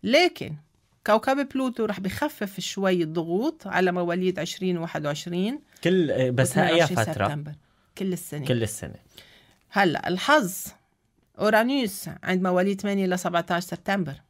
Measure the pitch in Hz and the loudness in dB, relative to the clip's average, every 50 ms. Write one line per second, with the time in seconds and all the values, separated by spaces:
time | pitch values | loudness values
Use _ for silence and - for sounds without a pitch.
0 | - 190 240 302 359 349 349 - - - 156 147 - _ _ _ _ _ _ _ | 0 4 4 6 6 4 2 -2 -10 -10 -10 -12 -14 _ _ _ _ _ _ _
1 | _ - 214 220 220 - 262 277 285 277 - 262 262 254 233 - 226 220 202 185 | _ 2 2 4 4 2 0 2 0 -2 -2 -2 -2 -2 -2 -2 -2 -2 -2 -4
2 | 190 190 190 - - 302 294 - 214 190 196 - 180 - - - 196 190 185 180 | -4 -6 -4 -2 -4 -4 -4 -6 -8 -8 -8 -8 -10 -8 -6 -2 0 2 2 2
3 | 170 156 160 170 160 165 170 185 233 311 320 - - 202 185 175 185 185 175 180 | 0 0 -2 -4 -2 0 0 0 0 -2 -4 -4 -10 -4 0 2 2 2 2 0
4 | 175 170 170 180 185 185 180 180 156 175 - - 185 185 180 170 165 165 - 151 | 0 0 0 0 0 0 0 -2 -4 -6 -6 -4 -2 -2 -2 -2 -4 -6 -6 -6
5 | 151 147 147 147 - 175 175 175 185 214 262 302 - _ _ - - 170 185 190 | -4 -4 -4 -4 -6 -6 -4 -2 -2 -2 -4 -6 -12 _ _ -2 0 2 4 4
6 | 170 143 101 - 131 127 127 123 131 - - - - 160 160 170 165 147 180 151 | 4 2 2 2 2 2 4 2 2 2 4 2 2 4 6 4 4 4 4 0
7 | 113 - 160 - 95 101 147 147 143 147 147 - _ _ _ _ _ _ _ - | 0 0 0 0 0 0 0 -4 -8 -10 -14 -18 _ _ _ _ _ _ _ -6
8 | 190 190 180 170 - - - 147 131 127 127 120 113 104 - - - 78 - - | -4 -4 -4 -4 -6 -10 -10 -8 -2 0 0 0 0 -4 -4 -8 -12 -12 -14 -16
9 | _ _ _ - - _ - - _ _ _ _ _ _ - 202 202 180 - - | _ _ _ -20 -20 _ -20 -20 _ _ _ _ _ _ 0 2 2 2 2 0
10 | - - 175 185 - - 285 311 247 175 185 - - - - _ _ _ _ _ | -2 -4 -4 -4 2 4 4 4 4 2 -6 -8 -12 -12 -14 _ _ _ _ _
11 | _ _ _ _ _ _ _ - 180 214 214 214 226 240 269 285 254 208 196 - | _ _ _ _ _ _ _ -2 0 4 4 4 4 4 2 0 0 -2 -4 -6
12 | - 175 - - - - 185 185 185 185 180 180 185 196 202 196 - 202 202 196 | -10 -12 -12 -10 -4 -2 -2 0 2 2 2 2 2 2 0 -2 -2 -2 -2 0
13 | 190 185 180 180 - 180 170 170 170 - 180 170 180 - - - - - 196 202 | 0 0 0 -2 -2 0 0 -2 0 0 -2 -4 -2 -6 -10 -10 -4 -2 -2 -2
14 | 180 151 151 151 _ _ | -2 -4 -6 -12 _ _